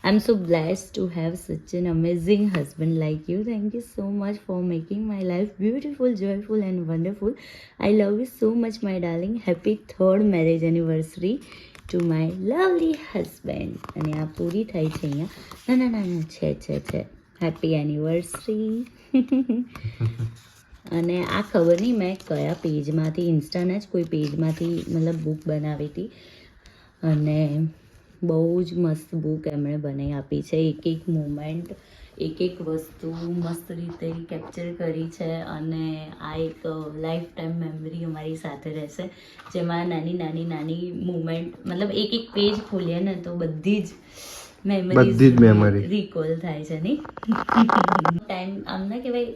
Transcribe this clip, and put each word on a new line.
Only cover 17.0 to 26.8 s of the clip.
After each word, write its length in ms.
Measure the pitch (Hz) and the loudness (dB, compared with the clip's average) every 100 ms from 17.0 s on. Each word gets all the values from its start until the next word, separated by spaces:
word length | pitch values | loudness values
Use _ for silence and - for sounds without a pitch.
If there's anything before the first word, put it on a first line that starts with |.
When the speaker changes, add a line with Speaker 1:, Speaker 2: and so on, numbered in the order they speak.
| - - _ _ | -6 -16 _ _
Speaker 1:
Happy 300 | 170 160 160 | -4 -2 0
anniversary. 1120 | 156 147 147 156 170 175 - - 214 220 226 247 - - | 0 0 -2 0 -2 -2 -10 -4 -2 -2 -4 -6 -14 0
<laughs> 520 | 262 247 262 254 240 247 - - - 113 - - - - - _ - - | 2 4 0 2 -2 -4 -8 -10 -2 -4 -2 -8 -8 -20 -20 _ -20 -4
અને 320 | 165 170 180 | -2 0 0
આ 180 | - 190 208 | 0 -2 2
ખબર 300 | - 170 175 | 4 6 6
નહીં 160 | 226 233 | 4 2
મેં 200 | 185 196 - | 0 -4 -4
કયા 260 | 147 147 | -2 0
પેજમાંથી, 760 | 175 165 151 143 160 156 156 170 | -2 -2 -2 0 0 0 0 2
Insta-ના 480 | 156 151 180 180 196 | 2 0 -2 0 -2
જ 60 | - | -2
કોઈ 120 | 180 | -2
પેજમાંથી 640 | 165 156 151 151 160 160 170 | 0 -2 -2 0 -2 0 -2
મતલબ 500 | 170 - 165 160 165 | -2 -2 0 0 -2
બુક 160 | 156 156 160 | -4 -4 -4
બનાવી 380 | 151 151 147 147 | -2 -2 -4 -6
હતી. 260 | 175 214 - - - - _ - _ | -8 -10 -12 -20 -20 -20 _ -20 _